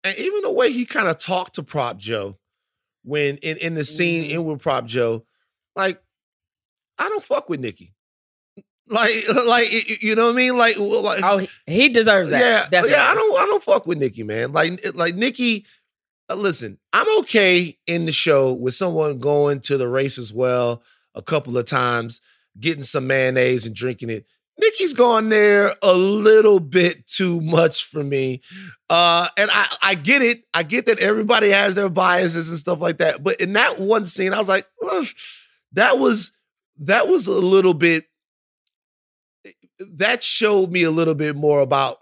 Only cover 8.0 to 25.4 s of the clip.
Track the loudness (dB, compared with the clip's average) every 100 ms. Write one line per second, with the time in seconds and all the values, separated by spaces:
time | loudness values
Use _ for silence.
8 | _ _ _ _ _ -20 _ _ _ 0
9 | 2 0 0 2 4 2 2 -2 -4 -4
10 | 0 2 2 2 0 2 2 0 -2 -2
11 | -2 0 0 0 -2 -12 -4 2 4 4
12 | 4 2 2 2 2 2 2 0 2 2
13 | 2 2 2 2 0 -2 0 0 0 -4
14 | -4 -6 -8 -4 -2 0 -2 -4 -10 -4
15 | -4 -2 -4 -2 -4 -4 _ _ _ _
16 | _ _ -12 -4 -4 -4 -8 -16 _ 0
17 | 2 0 2 2 4 2 -2 -10 -6 -4
18 | -2 -2 2 2 2 -2 -4 -4 -4 -2
19 | -4 -2 -2 0 0 -2 -2 -2 -2 -2
20 | -2 -6 -10 -4 -2 0 -2 -4 _ _
21 | _ -18 -4 -4 -2 -6 -2 0 0 -2
22 | -4 -14 _ _ _ -6 -6 -4 -4 -4
23 | -2 0 2 2 2 0 -4 -8 -8 -8
24 | -10 -10 _ _ _ 0 0 0 -4 4
25 | 4 4 2 4